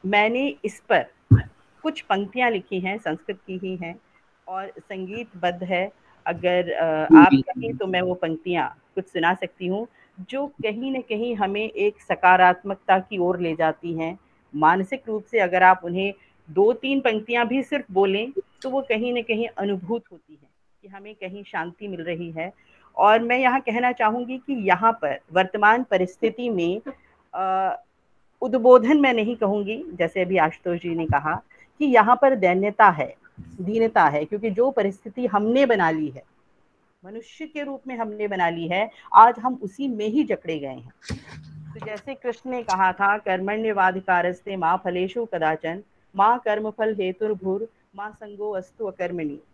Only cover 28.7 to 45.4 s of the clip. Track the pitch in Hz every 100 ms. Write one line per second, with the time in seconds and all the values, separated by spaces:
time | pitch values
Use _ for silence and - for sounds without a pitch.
28.7 | 254 226 302 277 233 214 233 202 208 202
29.7 | 226 330 175 170 196 180 185 160 - 185
30.7 | 175 175 165 160 143 151 160 _ _ _
31.7 | _ 294 240 208 247 277 262 185 180 202
32.7 | 208 214 156 127 - _ - - - 180
33.7 | 226 226 220 160 147 151 208 220 190 254
34.7 | 269 196 196 226 226 247 208 214 247 277
35.7 | 220 170 160 151 127 _ _ _ _ _
36.7 | _ _ _ 180 220 226 - 311 302 285
37.7 | 269 262 247 226 208 208 196 170 170 165
38.7 | 180 220 - - - 226 233 240 254 196
39.7 | - 277 220 214 240 294 196 - 160 139
40.7 | 127 120 _ - - - - - - -
41.7 | 220 214 214 - 269 247 233 262 247 226
42.7 | 190 190 185 196 208 208 185 190 214 220
43.7 | 202 185 185 190 180 175 180 - 190 165
44.7 | 185 185 180 185 240 233 175